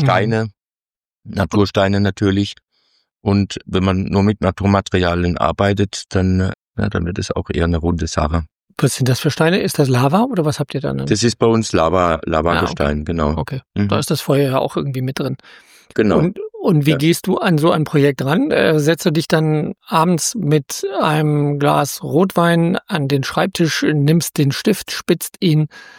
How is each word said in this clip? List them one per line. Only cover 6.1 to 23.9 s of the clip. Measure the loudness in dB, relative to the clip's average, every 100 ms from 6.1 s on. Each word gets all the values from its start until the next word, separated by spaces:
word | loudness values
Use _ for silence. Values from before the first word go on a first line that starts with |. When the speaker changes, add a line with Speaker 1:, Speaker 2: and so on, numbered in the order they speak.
| 0 2 2 0 -4 _ -4
Speaker 1:
ja, | -2
dann | -2 -4
wird | -4
es | -6
auch | -6 -4
eher | -2 0
eine | 0
runde | 0 -2 -2
Sache. | -2 -2 -2 -4 _ _ -2
Speaker 2:
Was | -2 0
sind | -2
das | 0
für | -2
Steine? | 0 0 0
Ist | -2 0
das | 2
Lava | 2 2 2
oder | 0 0 -2
was | -2
habt | -6
ihr | -6
da | -4
denn? | -4 -2
Speaker 1:
Das | 0
ist | 0 2
bei | 2
uns | 2 2
Lava, | 0 2 2 2 0
Lavagestein, | 0 0 0 0 -2 -2 -2
Speaker 2:
Ah, |
okay. | -2
Speaker 1:
genau. | -4 -2 -2 -2
Speaker 2:
Okay, | -6 -10 -8
Speaker 1:
Mhm. | -4 -2
Speaker 2:
da | -2
ist | -2
das | -4
Feuer | 0 0 2
ja | 0
auch | -2 -4
irgendwie | -6 -4
mit | -6 -4
drin. | -6 -8 -12 -20 _ -20 _
Speaker 1:
Genau. | 0 2 2
Speaker 2:
Und, | 0 -2 -12 -6
und | 0 2 2
wie |
Speaker 1:
Ja. | 2
Speaker 2:
gehst | 2 0 0
du | -2
an | 2 2
so | 2
ein | 2 0
Projekt | 0 0 0 -2
ran? | 0 0
Äh, | 2 2 2
setzt | 2 0 0
du |
dich | 0 0
dann | 0 2 0 -2 -8 -4
abends | 0 2 0 -2 -4
mit | 0 0 0 -6 -6 -2
einem | 0 0 0 0 0 0
Glas | 0 0 -2 -6
Rotwein | -2 2 2 2 2 2 2 -2 -4
an | -4 0
den | 0
Schreibtisch, | -2 -2 -2 0 0 0
nimmst | 0